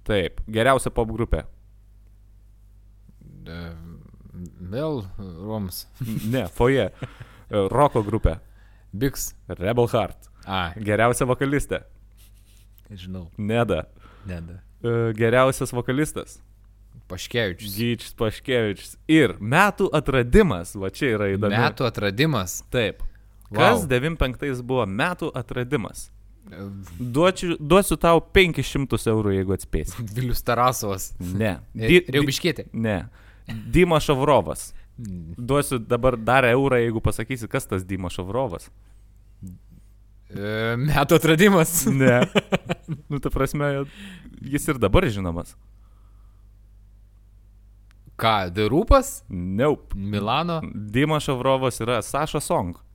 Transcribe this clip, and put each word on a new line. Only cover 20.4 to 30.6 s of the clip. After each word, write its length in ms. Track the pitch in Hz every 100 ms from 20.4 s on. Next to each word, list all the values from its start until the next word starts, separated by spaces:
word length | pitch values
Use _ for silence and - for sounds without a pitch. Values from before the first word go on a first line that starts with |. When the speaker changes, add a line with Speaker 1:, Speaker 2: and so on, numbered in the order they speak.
| 190 90 85
Speaker 1:
va 160 | 104 95
čia 220 | - 139
yra 160 | 107 101
įdomu. 260 | 98 104
Speaker 2:
Metų 320 | 104 143 -
atradimas? 720 | 123 117 101 98 156 127 90 -
Speaker 1:
Taip. 360 | - 127 104 - - - - -
Speaker 2:
Vau. 160 | - 107
Speaker 1:
Kas 280 | 190 233
devim 300 | 165 123 147
penktais 460 | 160 135 117 147 123
buvo 240 | 123 127
metų 440 | 104 98 170 175 156
atradimas? 760 | 131 120 123 123 139 95 - - - - -
Speaker 2:
E, 220 | - 82 98 98 92
Speaker 1:
Duočiu, 600 | 85 123 123 180 185 180 -
duosiu 400 | 147 185 196 156
tau 240 | 170 165
penkis 480 | - 196 180 147 -
šimtus 360 | 151 135 113
eurų, 280 | - 110 104
jeigu 200 | 98 95
atspėsi. 440 | 92 - 80 76 - 110
Speaker 2:
<laughs> 80 |
Vilius 260 | 110 123 -
Tarasovas. 680 | - 117